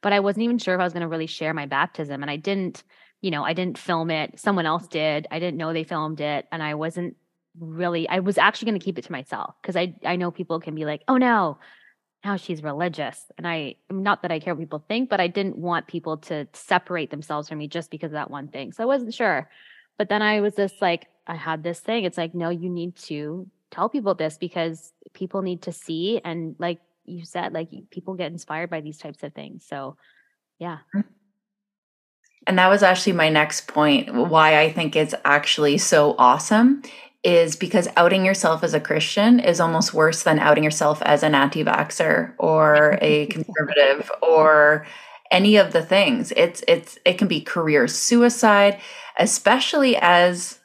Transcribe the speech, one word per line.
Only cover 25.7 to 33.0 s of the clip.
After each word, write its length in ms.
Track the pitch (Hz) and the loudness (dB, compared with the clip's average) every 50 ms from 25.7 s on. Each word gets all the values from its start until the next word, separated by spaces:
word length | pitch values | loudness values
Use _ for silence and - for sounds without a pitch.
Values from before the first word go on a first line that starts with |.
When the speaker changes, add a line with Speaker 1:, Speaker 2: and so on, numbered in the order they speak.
| 170 | -14
Speaker 1:
see." 460 | - - - 165 160 170 196 233 214 - | -14 -12 -10 -8 -6 -4 -4 -4 -6 -6
And 320 | 180 165 170 165 160 147 _ | -8 -10 -10 -10 -10 -10 _
like 220 | 165 170 170 165 _ _ _ _ _ | -6 -6 -6 -8 _ _ _ _ _
you 200 | - 180 175 165 | -18 -18 -18 -18
said, 280 | 165 - 175 175 - - | -12 -10 -8 -8 -8 -8
like, 160 | 160 165 165 165 - 175 _ | -8 -10 -10 -14 -20 -20 _
people 240 | _ 180 170 185 190 | _ -16 -14 -12 -10
get 160 | 175 180 151 | -10 -10 -10
inspired 380 | 170 170 - _ 151 156 170 170 | -10 -14 -14 _ -10 -10 -8 -8
by 100 | 170 156 | -10 -10
these 160 | 151 151 147 _ | -12 -12 -18 _
types 240 | - 156 143 _ - | -18 -20 -18 _ -16
of 100 | 143 147 | -16 _
things. 320 | - 143 143 - - _ _ | -16 -18 -18 -20 -20 _ _
So, 300 | - 139 135 135 135 _ _ _ _ _ _ _ _ _ _ _ _ _ | -14 -12 -12 -14 -16 _ _ _ _ _ _ _ _ _ _ _ _ _
yeah. 220 | 165 175 165 151 _ _ - 202 208 _ _ _ _ _ _ _ _ _ _ _ _ _ _ _ _ _ _ _ _ _ _ _ _ _ _ _ _ - | -14 -14 -14 -14 _ _ -6 -6 -6 _ _ _ _ _ _ _ _ _ _ _ _ _ _ _ _ _ _ _ _ _ _ _ _ _ _ _ _ 0
Speaker 2:
And 100 | 190 185 | 2 4
that 120 | 185 185 | 6 6
was 120 | 196 202 196 | 6 6 6
actually 300 | 185 185 180 | 4 4 4